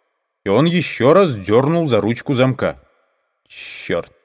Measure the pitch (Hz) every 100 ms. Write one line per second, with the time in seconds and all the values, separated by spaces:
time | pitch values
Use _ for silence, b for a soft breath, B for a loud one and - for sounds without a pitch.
0 | _ _ _ _ - 101 165 175 - -
1 | 120 170 190 113 95 110 135 170 160 113
2 | 101 120 - 127 127 127 90 - _ _
3 | _ _ _ _ _ - - - - 87
4 | - _